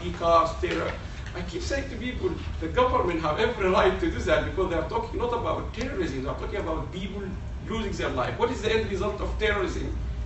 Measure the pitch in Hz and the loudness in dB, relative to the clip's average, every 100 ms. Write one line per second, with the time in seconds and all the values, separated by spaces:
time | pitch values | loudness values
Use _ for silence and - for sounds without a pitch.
0 | 180 170 170 165 156 - 180 165 135 - | -4 0 6 6 6 2 0 0 -2 -4
1 | - - - 170 175 175 - 185 269 254 | -8 -10 -8 -8 -6 -6 -2 -2 -2 -4
2 | 247 - 180 165 - - 160 233 247 - | -4 -2 -2 -2 -4 -4 0 4 6 4
3 | 180 165 156 202 240 208 185 190 202 185 | 2 2 0 2 2 2 4 6 6 4
4 | 165 - 180 156 - 190 185 165 - 214 | 0 0 2 4 2 0 0 0 0 -2
5 | - - 240 240 170 151 - - 247 196 | -2 -2 0 0 0 -2 -4 -4 -4 -2
6 | 151 135 139 143 - 196 160 160 156 185 | -2 -2 -4 -4 -4 -4 -2 -4 -4 -6
7 | 196 202 190 190 - - - 220 202 175 | -6 -6 -6 -6 -6 -8 -6 -4 -4 -2
8 | 151 131 120 - 240 254 214 220 202 190 | -2 0 -2 2 0 2 2 2 2 0
9 | 202 196 185 - 214 202 175 - - - | -2 -2 -2 0 2 2 0 -2 -2 -4
10 | - - | -4 -4